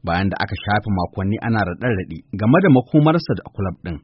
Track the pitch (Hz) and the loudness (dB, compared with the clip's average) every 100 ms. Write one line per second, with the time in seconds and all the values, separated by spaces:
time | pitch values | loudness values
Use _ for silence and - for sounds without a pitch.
0 | - 85 95 - 101 92 - 104 110 95 | -2 0 0 -2 -6 -6 -2 -2 -2 -2
1 | 87 - 98 107 117 113 95 90 123 98 | -2 -4 -4 -2 -2 -2 -2 -4 -4 -4
2 | 90 80 _ 98 107 156 185 127 123 156 | -6 -12 _ -2 2 4 6 4 4 2
3 | 151 165 - 101 - - 95 87 92 78 | 4 2 -2 -6 -6 -8 -6 -6 -10 -10